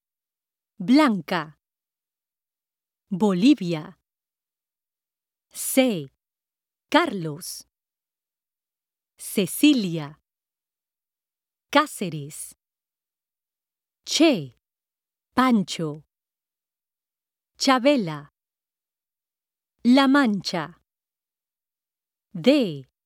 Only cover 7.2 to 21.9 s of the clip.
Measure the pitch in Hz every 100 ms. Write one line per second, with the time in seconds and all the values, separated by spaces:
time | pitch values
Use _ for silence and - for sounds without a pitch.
7.2 | 160 147 - - - _ _ _ _ _
8.2 | _ _ _ _ _ _ _ _ _ _
9.2 | - - 185 - 294 269 190 165 147 156
10.2 | _ _ _ _ _ _ _ _ _ _
11.2 | _ _ _ _ _ 285 294 - 185 160
12.2 | 143 - - - _ _ _ _ _ _
13.2 | _ _ _ _ _ _ _ _ - -
14.2 | 320 233 135 - _ _ _ _ _ _
15.2 | _ - 262 233 180 - 160 151 - _
16.2 | _ _ _ _ _ _ _ _ _ _
17.2 | _ _ _ _ - 262 247 294 180 151
18.2 | 147 _ _ _ _ _ _ _ _ _
19.2 | _ _ _ _ _ _ 233 254 269 285
20.2 | 262 202 - 175 151 175 _ _ _ _
21.2 | _ _ _ _ _ _ _